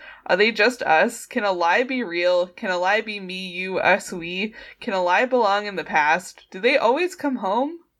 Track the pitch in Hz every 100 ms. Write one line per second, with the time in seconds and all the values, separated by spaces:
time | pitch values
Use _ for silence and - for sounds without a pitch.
0 | - - - 180 220 220 226 254 - 160
1 | 220 - - 240 202 180 170 208 254 254
2 | 196 170 175 180 180 - 202 180 185 214
3 | 220 208 185 185 185 180 190 185 - 185
4 | - 180 165 185 220 - - - - 190
5 | 175 190 254 254 208 202 208 185 156 170
6 | 151 175 - - _ 190 233 285 226 285
7 | 359 - 294 254 190 220 285 339 _